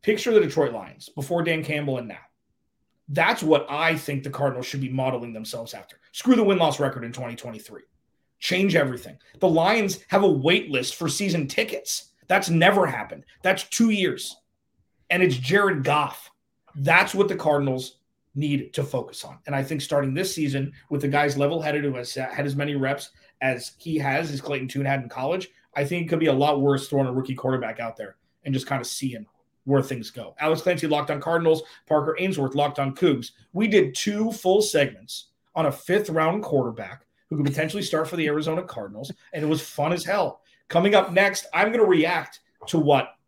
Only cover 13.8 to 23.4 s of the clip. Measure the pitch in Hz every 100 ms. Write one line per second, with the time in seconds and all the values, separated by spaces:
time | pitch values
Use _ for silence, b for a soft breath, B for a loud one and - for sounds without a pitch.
13.8 | 226 208 185 73 - - _ _ _ _
14.8 | _ _ _ 175 180 127 127 196 202 160
15.8 | 139 147 143 - - _ _ _ _ 151
16.8 | 139 170 190 196 196 - 156 147 139 131
17.8 | 127 _ _ _ _ 139 147 143 - -
18.8 | 139 127 - - - - - 139 135 156
19.8 | 135 143 139 135 190 170 147 135 139 B
20.8 | B 139 139 143 147 139 143 165 156 147
21.8 | 143 127 120 135 131 - 143 139 143 143
22.8 | 131 143 - b b _